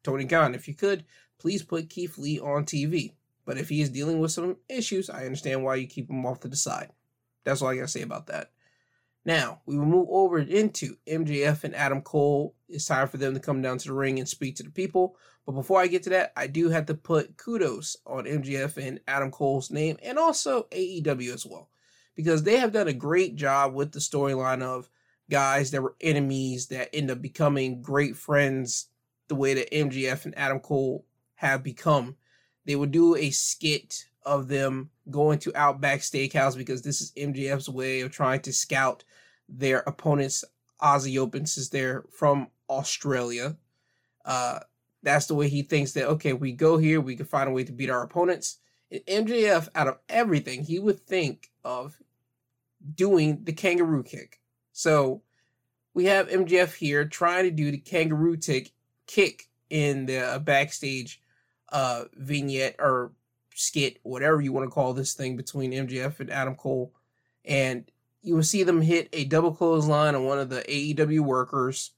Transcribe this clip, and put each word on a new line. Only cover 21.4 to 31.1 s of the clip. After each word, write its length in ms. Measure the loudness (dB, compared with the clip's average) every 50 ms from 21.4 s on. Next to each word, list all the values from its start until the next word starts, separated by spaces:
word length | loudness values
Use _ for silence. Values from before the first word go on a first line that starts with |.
| -12
well, 240 | -14 -16 -18 -20 _ _ _ _ _ _ _ _ _ _
because 280 | -4 0 2 2 2 4
they 140 | 4 4
have 140 | 4 4 2
done 160 | 2 0 0
a 60 | 0 -2
great 420 | -4 -2 0 2 2 2 0 -2
job 380 | -2 0 2 4 4 2 2 0
with 180 | -4 -4 -4
the 80 | -4 -8
storyline 640 | -8 -4 -2 0 0 0 0 0 0 -2 -2 -2
of 280 | -4 -6 -6 -8 -10 _ _ _ _ _ _ _ _ -2
guys 420 | 0 2 2 4 2 2 0 0
that 100 | -2 -2
were 140 | -4 -4 -6 _
enemies 680 | 0 2 2 4 2 0 0 -2 -2 -4 -4 -6 -8
that 220 | -8 -6 -8 -8 -6 -4
end 160 | -4 -2 -2
up 120 | -4 -6
becoming 600 | -8 -12 _ 2 2 2 4 2 0 -2 -4 -8
great 340 | -8 0 2 2 2 2 -2
friends, 720 | -10 -4 0 2 4 4 2 0 -2 -4 -4 -6 -6 -8 _ _ _ _ _ _ _ _ _
the 60 | -2
way 180 | 0 0 2 2
that 200 | 0 -2 -2 0
M 160 | 0 0 0
J 180 | 0 -2 -2
F 180 | -2 -2 -4 -6
and 120 | -10 -6
Adam 220 | -4 -2 -2 -2 -4
Cole 460 | -2 -2 0 0 0 0 -2 -6 _ _